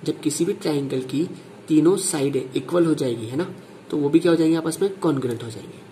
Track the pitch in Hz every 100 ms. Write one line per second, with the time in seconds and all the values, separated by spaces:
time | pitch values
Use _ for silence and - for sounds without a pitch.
0 | - 147 156 139 170 202 - 147 139 135
1 | 127 131 175 - - - - 156 156 190
2 | - 156 139 139 127 143 131 175 170 147
3 | 131 117 110 131 185 - - - - 151
4 | 143 160 175 165 160 165 160 156 196 196
5 | 175 139 123 113 117 98 - - -